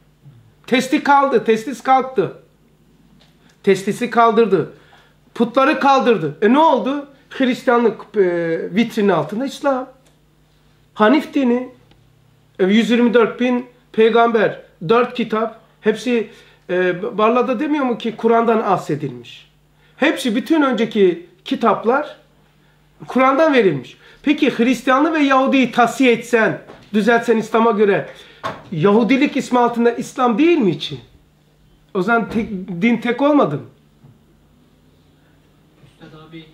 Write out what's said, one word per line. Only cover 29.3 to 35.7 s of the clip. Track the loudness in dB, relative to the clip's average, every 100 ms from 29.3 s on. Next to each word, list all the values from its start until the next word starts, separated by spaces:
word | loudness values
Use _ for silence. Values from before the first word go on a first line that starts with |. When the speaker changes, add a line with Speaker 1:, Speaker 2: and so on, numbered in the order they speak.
| -2
Speaker 1:
ismi | -2 0
altında | 0 0 0
İslam | -2 -8 -2 -2 2
değil | 2 2
mi | 0
içi? | -2 -8 -14 -18 _ _ _ _ _ _ _ _
O | -6
zaman | 0 -2 -2
tek, | -6 -6 -10 -10 -2
din | 0 0
tek | -2 -2
olmadı | 2 2 0 -4
mı? | -12 _ _ _ -20 _ _ _ _ _ _ _ _ _ _ _ _ _ _ _ _